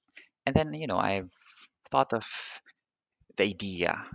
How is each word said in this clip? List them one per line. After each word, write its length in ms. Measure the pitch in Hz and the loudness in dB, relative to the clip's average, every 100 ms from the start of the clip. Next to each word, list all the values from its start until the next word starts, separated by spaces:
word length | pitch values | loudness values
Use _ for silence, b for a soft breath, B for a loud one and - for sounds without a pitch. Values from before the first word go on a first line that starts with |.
| _ b b _ - | _ b b _ 4
and 100 | 151 | 4
then, 180 | 156 | 4
you 140 | 151 143 | -2 -2
know, 100 | 95 | 0
I've 340 | 101 98 92 - b b b _ - | 0 -2 -4 -14 b b b _ -2
thought 220 | 135 135 | 0 2
of 100 | 113 B B B B B _ _ _ _ _ _ - | -2 B B B B B _ _ _ _ _ _ 0
the 60 | |
idea, 600 | 101 92 98 87 85 - - | 0 0 -6 -2 -2 -2 -10